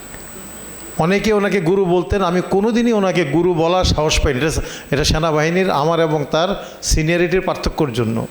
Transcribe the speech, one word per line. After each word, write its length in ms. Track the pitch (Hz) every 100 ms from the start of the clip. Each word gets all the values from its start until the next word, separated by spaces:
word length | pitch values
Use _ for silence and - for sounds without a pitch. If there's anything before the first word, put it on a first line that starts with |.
| - - - - 196 - - - - -
অনেকে 340 | 160 202 202
ওনাকে 280 | 208 196 190
গুরু 240 | 165 196
বলতেন, 380 | 190 180 170 202
আমি 200 | 185 180 -
কোনোদিনই 420 | 190 214 233 233
ওনাকে 320 | 220 190 170
গুরু 300 | 156 151 175
বলার 300 | 170 165 185
সাহস 360 | 185 - 151 -
পাইনি। 200 | 165 127
এটা, 220 | 156 135 - - -
এটা 140 | 147
সেনাবাহিনীর 640 | 151 156 165 151 156 180 190
আমার 300 | 151 151 165
এবং 240 | 165 156 139
তার 480 | 156 180 196 - -
সিনিয়রিটির 580 | - 143 156 170 175 185
পার্থক্যর 520 | 180 156 - - 151
জন্য। 340 | 117 110 113 113